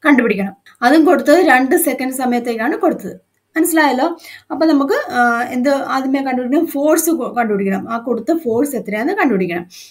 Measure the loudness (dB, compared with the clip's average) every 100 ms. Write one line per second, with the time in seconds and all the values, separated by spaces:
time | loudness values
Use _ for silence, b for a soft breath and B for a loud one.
0 | 0 2 2 -2 -6 -10 _ b 2 4
1 | 4 4 4 4 6 4 2 0 0 -4
2 | -6 -4 -2 -2 -2 -4 -4 0 0 -2
3 | -8 -14 _ _ _ -2 0 2 2 2
4 | -2 -4 B B B -2 2 2 2 -2
5 | -2 0 2 0 -4 -2 0 0 -2 -4
6 | -2 -2 -2 -4 -2 0 0 0 2 2
7 | 0 -2 -4 -4 -2 0 -2 -4 -4 -6
8 | -4 -4 -2 -2 0 -2 -2 -4 -6 -4
9 | -2 0 0 0 -2 -6 -10 B B